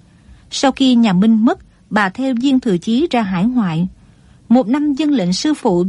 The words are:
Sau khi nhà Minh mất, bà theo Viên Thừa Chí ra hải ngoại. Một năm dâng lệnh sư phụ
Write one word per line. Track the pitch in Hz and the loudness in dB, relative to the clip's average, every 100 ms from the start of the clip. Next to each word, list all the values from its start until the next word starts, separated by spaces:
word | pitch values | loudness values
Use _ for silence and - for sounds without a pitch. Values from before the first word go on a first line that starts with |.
| _ _ - - - | _ _ -20 -20 -14
Sau | - 269 | -2 -2
khi | 269 262 233 | 2 2 4
nhà | 226 | 4
Minh | 180 226 220 240 | 4 2 4 2
mất, | 381 - _ - | -2 -8 _ -6
bà | 214 196 | -2 -2
theo | 247 269 233 | -4 -4 -2
Viên | 277 262 | 0 0
Thừa | 240 175 | 0 -2
Chí | 226 233 339 | -2 -2 0
ra | 240 | -2
hải | 196 185 220 | -2 -2 -2
ngoại. | 247 185 160 185 - - _ _ - - | 0 -2 -2 -4 -8 -20 _ _ -10 0
Một | 247 202 | 0 2
năm | 294 294 | 0 0
dâng | 277 302 | -2 0
lệnh | 269 175 | 0 -2
sư | 185 311 | -2 -2
phụ | 294 233 175 | -2 0 0